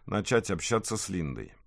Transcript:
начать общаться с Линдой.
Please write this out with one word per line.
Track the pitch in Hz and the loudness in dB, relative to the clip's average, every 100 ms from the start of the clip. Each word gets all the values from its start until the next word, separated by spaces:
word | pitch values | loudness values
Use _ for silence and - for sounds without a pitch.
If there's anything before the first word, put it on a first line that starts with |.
| - | -4
начать | 107 98 117 110 | -2 4 4 4
общаться | 90 - 113 - 110 | -2 2 0 2 -4
с | - | -2
Линдой. | 95 78 60 53 - | -2 -2 -4 -10 -14